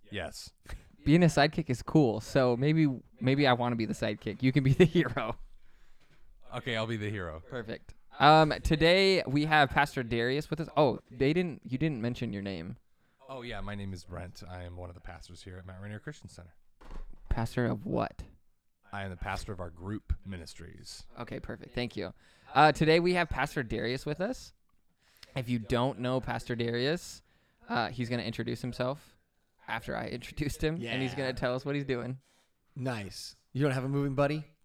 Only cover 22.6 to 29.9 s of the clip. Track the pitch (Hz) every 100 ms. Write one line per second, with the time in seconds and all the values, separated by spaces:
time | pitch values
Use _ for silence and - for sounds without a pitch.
22.6 | 151 - 156 165 175 180 170 - 135 -
23.6 | 113 110 113 131 - 147 190 254 - _
24.6 | _ _ _ _ _ _ - - 113 120
25.6 | 107 120 127 - 127 127 123 117 - 120
26.6 | 117 120 131 175 - - _ _ _ _
27.6 | - 240 - 120 117 123 104 110 117 120
28.6 | 127 120 127 147 - _ _ _ _ _
29.6 | - 113 127